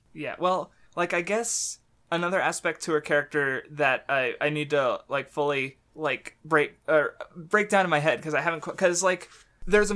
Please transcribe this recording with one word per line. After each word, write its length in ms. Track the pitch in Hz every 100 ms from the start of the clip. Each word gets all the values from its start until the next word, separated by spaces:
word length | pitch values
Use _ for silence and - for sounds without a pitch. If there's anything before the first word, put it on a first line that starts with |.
| _
Yeah, 220 | 156 135 -
well, 320 | 180 185 - _ _ -
like, 180 | 180
I 80 | 175
guess 580 | 175 214 226 - - - _ _ -
another 280 | 170 175 180
aspect 420 | 143 170 170 156
to 80 | -
her 80 | 151
character 640 | 151 147 135 151 139 131 -
that 340 | 151 139 123 -
I, 260 | 139 127 -
I 100 | 147
need 200 | 151 147
to, 300 | 147 131 104 -
like, 200 | 139 135
fully, 480 | - 147 139 135 - _ 156
like, 420 | 151 127 - - 156
break, 320 | 156 143 - -
or 280 | 156 139 - - 175
break 340 | 160 208 202
down 140 | 202 185
in 40 |
my 100 | 147
head, 220 | 151 117
'cause 120 | 160
I 80 | 143
haven't 200 | 160 165
qu-, 120 | 165
'cause, 300 | 160 185 175
like, 260 | 185 180 - - _ _ -
there's 260 | 208
a 40 | 202